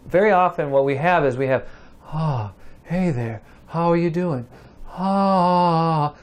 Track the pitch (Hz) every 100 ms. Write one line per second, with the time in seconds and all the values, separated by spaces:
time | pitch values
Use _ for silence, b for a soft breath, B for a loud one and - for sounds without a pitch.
0 | - 170 214 190 180 180 151 139 139 135
1 | 160 180 143 123 135 127 - B B B
2 | - 151 160 135 104 95 b b - 175
3 | 185 131 113 110 B B - 160 170 170
4 | 170 165 180 135 117 B B B - -
5 | 190 196 196 190 180 180 175 165 165 160
6 | 147 -